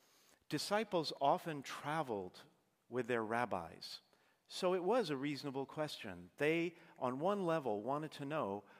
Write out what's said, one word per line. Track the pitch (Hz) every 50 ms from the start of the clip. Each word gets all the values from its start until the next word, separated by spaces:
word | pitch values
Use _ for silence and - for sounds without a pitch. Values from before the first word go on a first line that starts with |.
| _ _ _ - _ - - _ _ -
Disciples | 151 143 - - 196 208 220 - - 175 151 - - -
often | 139 139 160 180 - 175 156 143
traveled | 127 - - - - 143 151 165 151 131 110 101 92 90 - - - - _ _ _ _ _ _ _ -
with | 120 123 123
their | 113 127 117 110
rabbis. | 104 113 117 123 107 101 92 82 82 87 - - - - - _ _ _ _ _ _ _ _ _ -
So | - - - 180 185
it | 190 170
was | 185 226 262 220 156
a | 147
reasonable | 127 135 147 147 131 139 143 127 135 135
question. | - - 156 151 147 - - - 110 92 87 90 87 _
They, | - 143 151 160 170 165 175 170 - - - - -
on | - 127 127 135
one | 156 190 208 202 190
level, | 165 160 160 143 123 107 101
wanted | 104 120 139 147 156 147
to | - - 143
know | 139 151 156 127 98 98 101 - - - -